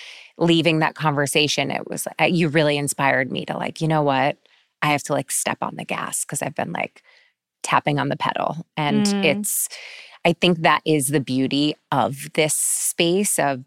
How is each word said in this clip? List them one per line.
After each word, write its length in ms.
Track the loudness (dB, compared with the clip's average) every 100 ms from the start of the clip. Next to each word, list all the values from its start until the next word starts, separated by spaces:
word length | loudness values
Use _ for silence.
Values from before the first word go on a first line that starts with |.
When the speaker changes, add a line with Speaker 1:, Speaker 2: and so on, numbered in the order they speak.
| -18 -20 -20 0
Speaker 1:
leaving 420 | 2 4 4 2
that 140 | 0 0
conversation. 760 | 0 0 0 2 2 0 -2
It 180 | -4 -6
was, 180 | -8 -8 0
uh, 40 | 2
you 220 | 2 2
really 300 | 2 2 2
inspired 540 | -2 0 2 2 0
me 120 | -4 -6
to, 120 | -6
like, 240 | -6 -4
"You 60 | 0
know 160 | 2
what? 340 | 2 2 0 -2 _ _ _ _
I 40 | 0
have 100 | 0
to, 100 | 0
like, 180 | -4 -2
step 260 | -4 -4 -4
on 120 | -6 -8
the 60 | -8
gas," 380 | -6 -6 -6
'cause 180 | -6 -6
I've 100 | -6 -4
been, 160 | -4
like, 300 | -4 -6 -10 _ _ _ _ _ _
tapping 340 | 0 0 2 0
on 100 | 0
the 60 | -2
pedal. 400 | -2 -2 -4 -4 -6 -2
And 260 | 2 2 2
Speaker 2:
Mm. 200 | 2 2
Speaker 1:
it's, 420 | 0 -2 -4 -4 -8 -16 -18 -20 -2 0
I 80 |
think 260 | 2 2 4
that 200 | 4 2 2
is 220 | 2 2
the 120 | 0
beauty 560 | 0 0 0 2 0 -2 _
of 400 | 0 0 -2 -4
this 200 | 0 0
space 840 | 0 -2 -2 -2 0 2 2 0 0
of 240 | 0 -2